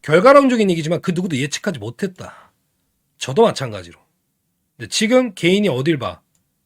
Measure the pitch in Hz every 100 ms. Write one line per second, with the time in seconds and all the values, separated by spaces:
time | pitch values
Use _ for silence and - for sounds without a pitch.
0 | - 160 233 285 269 240 202 165 156 175
1 | - 170 185 131 143 - 214 143 104 -
2 | 196 185 123 - _ _ _ _ _ _
3 | _ _ - 139 220 - 131 101 85 -
4 | _ _ _ _ _ _ _ - 113 -
5 | 214 254 254 - 165 196 202 127 143 151
6 | 104 87 _ _ _ _